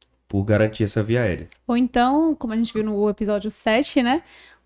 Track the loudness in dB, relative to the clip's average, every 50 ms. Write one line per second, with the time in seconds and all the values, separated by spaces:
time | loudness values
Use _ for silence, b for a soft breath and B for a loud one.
0 | _ _ _ _ _ -6 -4 -2 0 2 2 2 2 2 0 0 -2 0 0 0
1 | 0 0 0 0 0 0 -2 -4 -8 -12 -20 -10 _ -2 0 0 0 0 2 2
2 | 2 2 2 2 2 0 0 -2 -4 -4 -2 -2 -2 -2 -2 -4 -2 -2 0 0
3 | 0 0 0 -2 -2 -2 -2 -2 -4 -6 -8 -4 0 2 2 2 0 0 0 0
4 | 2 2 0 0 b b b b b b b b _